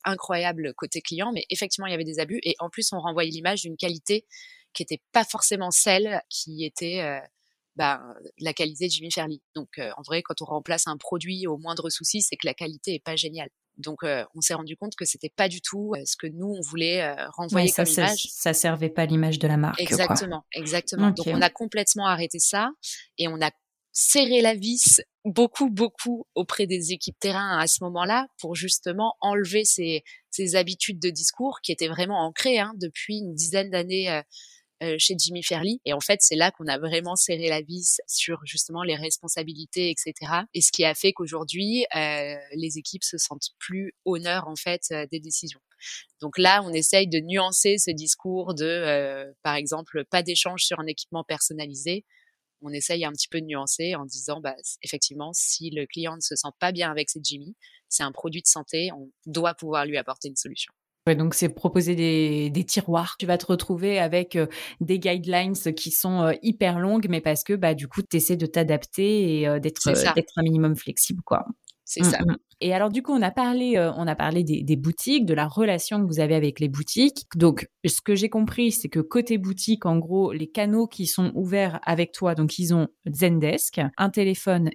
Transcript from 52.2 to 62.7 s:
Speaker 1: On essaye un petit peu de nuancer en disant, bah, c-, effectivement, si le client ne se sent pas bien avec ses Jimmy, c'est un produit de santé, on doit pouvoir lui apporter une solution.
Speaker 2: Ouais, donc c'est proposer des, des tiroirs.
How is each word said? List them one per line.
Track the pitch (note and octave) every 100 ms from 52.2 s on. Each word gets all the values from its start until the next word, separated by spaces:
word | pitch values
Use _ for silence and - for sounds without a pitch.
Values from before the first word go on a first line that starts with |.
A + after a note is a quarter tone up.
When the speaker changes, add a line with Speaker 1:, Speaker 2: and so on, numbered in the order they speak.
| _ _ _ _
Speaker 1:
On | C#3+
essaye | C#3+ - E3+
un | D#3
petit | D3 -
peu | E3
de | D#3
nuancer | C#3+ C#3 - E3+ D#3+
en | C#3
disant, | B2+ D3 D3+
bah, | C#3+ C3
c-, | - -
effectivement, | - D3 - D3 D3+
si | F3 - - D#3+
le | D3+ C#3
client | E3 E3 D#3+
ne |
se | - D3
sent | C#3+ -
pas | F3+
bien | F3 E3
avec | D3+ D3+
ses | D#3+
Jimmy, | C#3+ C#3+ D3+ - _ _ -
c'est | -
un | C#3+
produit | - E3 D#3+
de | -
santé, | D#3+ C#3 D#3+ F3+
on | D3 C3+ _ D#3+
doit | D#3 E3+ E3
pouvoir | D#3+ D3+ D3
lui | C#3+
apporter | C3 C3 C#3+
une | C3+
solution. | - - - _ _ _ E3+
Speaker 2:
Ouais, | D#3
donc | D#3+ -
c'est | F3
proposer | - F3 F#3 E3+ F3
des, | E3 D#3 D3+ D3+ D3
des | D3+
tiroirs. | F3+